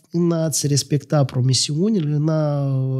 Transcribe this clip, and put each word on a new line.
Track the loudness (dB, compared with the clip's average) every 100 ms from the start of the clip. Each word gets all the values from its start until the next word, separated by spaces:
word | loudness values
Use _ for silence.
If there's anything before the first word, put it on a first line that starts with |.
| _
în | 0 2
a-ți | 2 0 -2 0
respecta | 0 0 -4 0 0
promisiunile, | 0 0 0 0 0 0 0 0 0
în | 0 0
a | 0 0 0 -2 -2 -2 -2